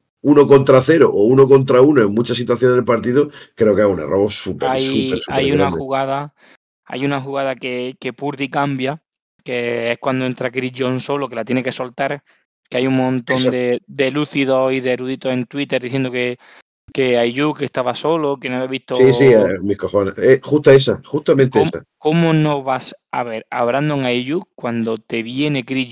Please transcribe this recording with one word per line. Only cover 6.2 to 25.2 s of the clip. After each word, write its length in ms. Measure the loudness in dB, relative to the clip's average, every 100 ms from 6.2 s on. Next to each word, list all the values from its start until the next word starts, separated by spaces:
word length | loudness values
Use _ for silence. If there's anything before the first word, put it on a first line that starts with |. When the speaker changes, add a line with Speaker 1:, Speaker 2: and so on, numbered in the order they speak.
| -8 _ _ _ _ _ -14
Speaker 2:
hay 200 | -6 -4
una 160 | -4
jugada 340 | -6 -6 -4 -6
que, 400 | -8 -8 -8 -10
que 120 | -12
Purdy 380 | -8 -8 -6 -6
cambia, 520 | -2 -2 -2 -4 -6 _ _ _ _ -8
que 480 | -4 -4 -4 -4
es 40 | -4
cuando 260 | -4 -2 -4
entra 260 | -6 -6
Chris 220 | -6 -6 -4
Jones 260 | -4 -4 -4
solo, 240 | -6 -6
que 60 | -8
la 100 | -4
tiene 180 | -4
que 80 | -4
soltar, 500 | -6 -8 -6 -6 -6 _ _ _ _ _
que 80 | -4
hay 80 | 0
un 100 | 0
montón 400 | 0 -2 -2 -2
Speaker 1:
Eso. 120 | 0
Speaker 2:
de, 300 | 0 -2 -4 -6
de 240 | -4 -2
lúcidos 600 | -2 -4 -2 0 0 0
y 80 | -2
de 100 | -2
eruditos 400 | -4 -6 -6 -4
en 140 | -4 -4
Twitter 360 | -8 -4 -4
diciendo 300 | -4 -4 -4
que, 260 | -4 -4 -6 -14 -20 _ _ _
que 240 | -2 0 2
Ayuk 440 | 0 0 -2 -2
estaba 340 | -6 -4 -4 -4
solo, 420 | -2 -2 -2 -4
que 120 | -6
no 80 | -6
había 100 | -6
visto 280 | -8 -4 4
Speaker 1:
Sí, 160 | 4
sí, 140 | 6 6
eh, 300 | 6 4 0
mis 160 | -4 -4
cojones. 380 | -2 -2 -2 0
Eh, 240 | 2 2
justa 300 | 2 2 6
esa, 280 | 6 4 -4 -4
justamente 520 | -4 0 2 2 2
Speaker 2:
¿Cómo, 100 | 0
Speaker 1:
esa. 140 | -2 -12 _
Speaker 2:
cómo 360 | -2 0 2
no 280 | 2 0 -2
vas 320 | -4 -6 -6 -14 _
a 120 | -8
ver 220 | -6 -8 -8
a 140 | -2
Brandon 400 | 0 0 -2 -2
Ayuk 460 | -2 -2 -2 -6 -8
cuando 440 | -10 -6 -4 -4 -6
te 260 | -6 -8